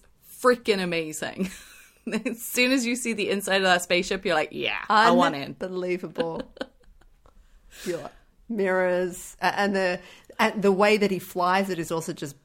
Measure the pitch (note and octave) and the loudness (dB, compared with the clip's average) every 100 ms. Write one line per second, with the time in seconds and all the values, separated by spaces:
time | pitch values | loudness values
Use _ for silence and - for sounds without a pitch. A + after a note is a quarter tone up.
0 | - _ - - B3+ A#3+ - G3 F3+ E3 | -14 _ -20 0 2 2 0 0 0 -2
1 | D#3 D#3 D3 - F#3+ - - - - _ | -4 -8 -8 -6 -6 -8 -20 -20 -20 _
2 | - G#3+ A3 A3+ - B3 B3 C4+ A#3 B3+ | -6 -4 -4 -6 -4 0 2 2 0 -2
3 | A#3 G#3 G3 G3 G3 G3 F#3+ F3+ - F3 | -4 -2 -2 -2 0 2 4 2 2 0
4 | F3+ F#3+ F#3+ D#3 D3+ D3 B2+ G#2 - F#3+ | 0 -4 0 0 0 -4 -4 -4 2 4
5 | - - E3+ C#3+ C3+ C#3 F#3 F#3 F3+ F3+ | 6 6 4 0 -8 -8 -8 -6 -4 -4
6 | F3+ D#3+ E3 E3 - - - _ - - | -4 -6 -4 -6 -10 -14 -16 _ -20 -20
7 | - _ - - _ - - - F#3+ E3+ | -20 _ -20 -20 _ -20 -20 -12 -8 -8
8 | - - _ _ - A3+ F#3+ F#3 F#3 F3+ | -10 -18 _ _ -8 -2 2 2 2 2
9 | F#3 F3+ - - F#3 - G3+ F#3+ F#3 F3+ | -2 -6 -14 -4 -2 0 0 2 0 -2
10 | - - - - A3 A3 G3+ F#3+ G#3 G#3+ | -8 -20 -12 0 0 2 2 6 6 4
11 | G3 F#3 - F#3 F3+ F#3+ G3 E3+ D#3+ E3 | 2 0 -4 -2 2 2 0 -4 -4 -4
12 | D#3+ D#3 D3 - | -4 -8 -10 -12